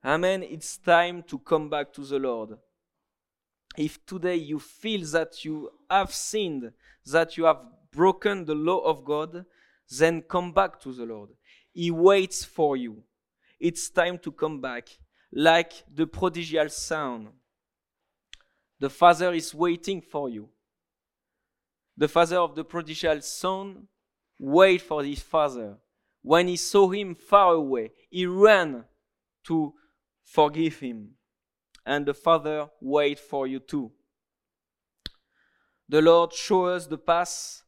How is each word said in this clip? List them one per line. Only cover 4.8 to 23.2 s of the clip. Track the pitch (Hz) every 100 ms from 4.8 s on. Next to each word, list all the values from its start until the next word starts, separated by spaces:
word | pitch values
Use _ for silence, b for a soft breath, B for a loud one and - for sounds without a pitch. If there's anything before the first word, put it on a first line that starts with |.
| 220 208 156
that | 160 160 -
you | 160 151 139 _ _
have | 190 190
sinned, | - - 214 190 143 113 _ b b 131
that | 156 165 160
you |
have | 160 156 - _ _
broken | 147 185 190 208 196
the | 156
law | 151 160 185
of | 160 143
God, | 135 147 160 175 185 _ _ _ _ 127
then | 160 165
come | - 180 180
back | 170 190 -
to | 135
the | 127
Lord. | 117 107 104 _ b b b
He | 175 170
waits | 165 185 196 190 -
for | - - 151 135
you. | 120 107 _ _ _ _ _ _
It's | 170 170 -
time | - 170 175
to | 165
come | - 156 151
back, | 131 123 - _ _ _ _
like | - 160 170 170 - _
the | 143 160
prodigal | - 185 170 160 156 151
son. | - - 156 139 117 107 _ _ _ _ _ _ _ _ _ _ - _ _ _ _
The | 139
father | - 175 165 180
is | 170 156
waiting | 151 175 170 180 190
for | _ 151 139
you. | 110 107 _ _ _ _ _ _ _ _ _ _ _ _ _ _ -
The | 147
father | 170 165 180
of | 170
the | 139
prodigal | 156 170 156 156 170 151